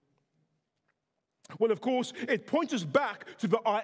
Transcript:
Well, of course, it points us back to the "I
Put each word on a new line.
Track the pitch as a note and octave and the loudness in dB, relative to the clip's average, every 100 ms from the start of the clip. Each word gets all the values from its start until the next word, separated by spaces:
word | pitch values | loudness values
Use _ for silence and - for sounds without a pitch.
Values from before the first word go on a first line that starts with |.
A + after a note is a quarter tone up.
| _ _ _ _ _ _ _ _ _ _ _ _ _ _ - - | _ _ _ _ _ _ _ _ _ _ _ _ _ _ -18 0
Well, | A3+ | 2
of | F#3 | 2
course, | B3 B3+ A#3+ - B3 | 0 0 -2 -6 -2
it | A#3 - | -2 0
points | D4 E4+ | -2 0
us | B3+ D#3 | -2 0
back | C4 B3 G3+ - - | 0 0 -4 -14 -6
to | G3+ | 2
the | G#3+ A3+ | 2 4
"I | G#3+ | 0